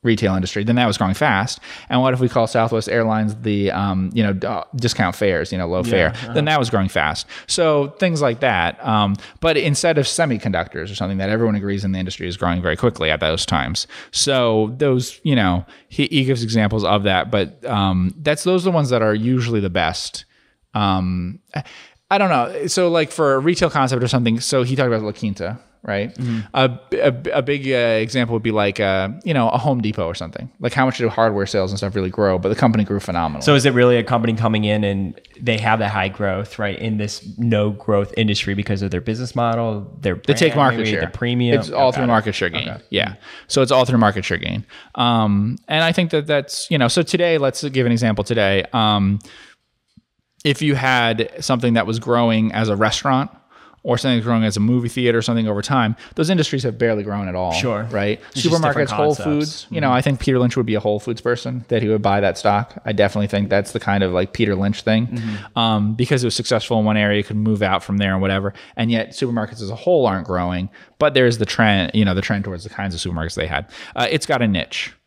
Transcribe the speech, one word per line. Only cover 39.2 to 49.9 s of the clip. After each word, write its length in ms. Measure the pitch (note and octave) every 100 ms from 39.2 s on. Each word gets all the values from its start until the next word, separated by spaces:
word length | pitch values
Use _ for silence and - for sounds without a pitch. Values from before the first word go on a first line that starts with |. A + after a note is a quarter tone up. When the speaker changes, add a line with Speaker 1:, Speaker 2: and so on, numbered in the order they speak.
| B2
Speaker 2:
model, 560 | A#2+ A#2+ A2+ A2+ G#2 G2 -
their 140 | - F2+
Speaker 1:
They 180 | -
take 180 | B2 E3
Speaker 2:
brand, 40 | C3
Speaker 1:
market 200 | C3 A#2+
Speaker 2:
maybe 100 | A2+
Speaker 1:
share. 100 | G2
Speaker 2:
the 60 | E2
premium? 500 | - A#2+ B2 A#2+ C#3+
Speaker 1:
It's 120 | -
all 180 | - C3
Speaker 2:
Oh, 40 |
Speaker 1:
through 100 | C#3+
Speaker 2:
got 20 |
it. 40 | B2
Speaker 1:
market 240 | A2 G#2+
share 160 | G2 F2
gain. 180 | D#2+ C#2+
Speaker 2:
Okay. 140 | - -
Speaker 1:
Yeah. 240 | G2+ - G2 - - -
So 140 | -
it's 100 | B2+
all 140 | C3 B2
through 120 | B2
market 260 | G#2+ G2 -
share 100 | F2
gain. 300 | - G2 - - - -
Um, 600 | A#2+ A#2 G#2+ G2+ G#2 - -
and 160 | D#3
I 100 | E3
think 180 | D#3+ E3+
that 160 | D#3+ D3
that's, 440 | D3 C#3 - -
you 60 | D#3+
know, 120 | A#2+
so 120 | F3+
today, 380 | E3 F3+ F3 D#3+
let's 280 | C#3 - D3
give 160 | C3+ A#2+
an 60 |
example 300 | B2 A#2 G#2+
today. 440 | G2+ A2+ G2+ G2 F2+
Um, 440 | A#2+ G#2+ G#2 G2 G2+ - - - _ _ _ _